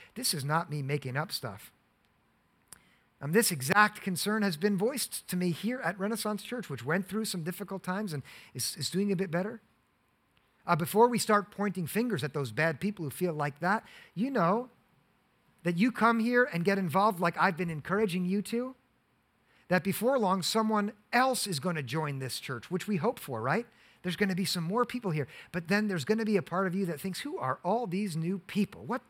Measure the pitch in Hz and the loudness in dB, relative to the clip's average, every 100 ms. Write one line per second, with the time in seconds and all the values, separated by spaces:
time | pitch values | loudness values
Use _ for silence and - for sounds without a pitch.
0 | - - 254 156 139 156 170 147 135 143 | -18 -6 -4 -2 0 0 0 -4 -2 -2
1 | 131 135 160 - 120 95 - _ _ _ | -2 -4 -4 -6 -8 -10 -16 _ _ _
2 | _ _ _ _ _ _ _ - _ _ | _ _ _ _ _ _ _ -20 _ _
3 | _ _ 139 196 220 156 131 196 208 - | _ _ 0 2 2 0 2 4 4 2
4 | 196 175 202 214 202 151 208 190 220 294 | -4 -2 -2 0 0 2 2 2 2 0
5 | - - - 180 180 151 214 254 165 190 | -4 -6 -4 0 0 0 -2 -2 -2 -2
6 | 202 220 208 208 - 240 - 135 120 180 | -2 -2 -2 -4 -6 -8 -6 -6 0 0
7 | 190 208 220 180 160 175 185 190 - 190 | 0 -4 -4 -4 -6 -6 -8 -8 -6 -4
8 | 214 147 - - - 131 - - 135 180 | -4 -6 -8 -16 -14 -6 -6 -4 -4 -2
9 | 202 175 185 170 196 233 - _ _ _ | 0 0 0 -2 -2 -6 -16 _ _ _
10 | _ _ _ _ _ _ - 170 175 202 | _ _ _ _ _ _ 0 0 2 6
11 | 240 233 - 208 190 - 202 190 160 208 | 6 6 4 4 2 -2 -2 -2 -2 0
12 | 247 170 147 147 127 110 160 156 202 208 | 0 0 -2 -2 -4 2 2 2 -2 -4
13 | 147 - 180 151 147 143 175 220 - - | -6 -2 -2 0 -2 -2 0 0 -2 -18
14 | - 165 262 254 170 220 254 _ _ _ | -12 -4 0 4 4 2 -2 _ _ _
15 | _ _ _ _ _ _ 170 175 247 - | _ _ _ _ _ _ -2 2 2 4
16 | 220 233 226 247 254 170 170 196 180 190 | 4 4 4 4 2 2 0 2 2 4
17 | 214 175 175 160 180 170 175 151 - 196 | 4 4 0 2 2 2 -4 -4 -2 0
18 | 220 180 180 202 - 233 254 - _ _ | 2 0 0 0 0 -2 -4 -8 _ _
19 | _ _ _ _ _ _ _ 180 196 - | _ _ _ _ _ _ _ 0 0 0
20 | 226 269 196 190 160 226 220 214 202 - | 2 2 4 2 2 2 2 2 0 -6
21 | _ 240 262 247 208 147 175 165 123 160 | _ 4 4 2 -2 -2 -2 -2 -2 -2
22 | 151 135 131 - - 120 - 175 - 190 | -2 -4 -6 -8 -8 -8 -4 -4 -2 0
23 | 202 277 - 113 123 190 240 _ - _ | 0 -2 -6 -4 0 0 -2 _ -20 _
24 | 180 170 202 180 175 180 165 220 233 247 | -6 -2 0 0 0 -2 -2 0 0 -2
25 | 202 156 131 - - 180 165 202 214 180 | -2 -2 -2 -8 -10 -8 0 2 2 0
26 | 127 220 220 196 143 175 190 185 180 147 | 0 0 2 2 2 0 0 0 -2 -2
27 | 190 175 285 359 131 139 - 226 220 185 | -6 -6 -8 -4 -2 -2 0 0 0 -2
28 | 208 160 160 196 - 208 202 - 117 254 | -2 -2 -2 -4 -2 0 0 -2 -6 -6
29 | - | -8